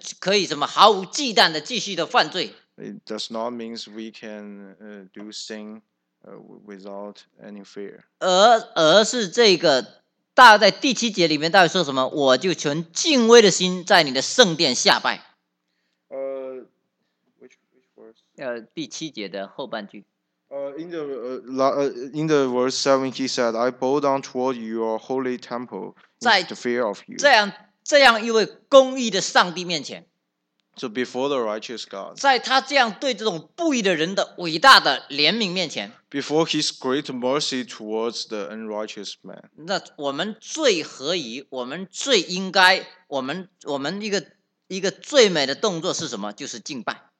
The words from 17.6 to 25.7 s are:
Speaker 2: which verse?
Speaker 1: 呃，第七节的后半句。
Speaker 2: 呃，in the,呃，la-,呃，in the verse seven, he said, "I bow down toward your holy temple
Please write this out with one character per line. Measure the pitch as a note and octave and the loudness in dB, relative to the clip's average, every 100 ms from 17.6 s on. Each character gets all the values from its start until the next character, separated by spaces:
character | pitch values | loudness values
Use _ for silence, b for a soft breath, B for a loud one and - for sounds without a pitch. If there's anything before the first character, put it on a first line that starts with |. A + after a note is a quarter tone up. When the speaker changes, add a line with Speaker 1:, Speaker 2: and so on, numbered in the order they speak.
| _ | _
Speaker 2:
which | B2+ _ _ | _ _ _
verse? | A2 A2+ _ - | -20 _ _ -14
Speaker 1:
呃， | C3+ A#2+ | -10 -10
第 | A2 - C#3+ | -12 -12 -12
七 | - D#3+ | -12 -12
节 | A2+ G2 | -10 -10
的 | G2 G2 | -10 -10
后 | - B2+ | -12 -10
半 | A2 G#2 | -10 -12
句。 | G#2+ F#2+ _ _ _ _ | -16 -20 _ _ _ _
Speaker 2:
呃， | C#3 C#3 C#3 | -12 -10 -12
in | F3 | -12
the, | E3+ | -10
呃， | D3 C3 B2 B2+ | -10 -10 -10 -12
la-, | A#2 C3 C3+ B2+ | -8 -2 0 0
呃， | C#3 A2 C3 | -2 -4 -10
in | D3+ D#3 | -6 0
the | D3 C3+ | 2 2
verse | B2 B2+ B2+ | 0 -2 0
seven, | C#3+ C3+ C3+ | 2 2 2
he | B2 C3 | -4 -4
said, | - A#2+ A2+ | -2 -2 0
"I | B2 | -2
bow | B2 C3 C#3+ | -2 -2 0
down | C#3+ C#3 | 0 -2
toward | C3+ B2+ B2+ | -4 -4 -4
your | B2 A2 A2+ A2+ A2 | -4 -6 -4 -4 -4
holy | - C3 B2+ B2 | -6 -6 -4 -6
temple | - A#2+ B2 | -8 -10 -10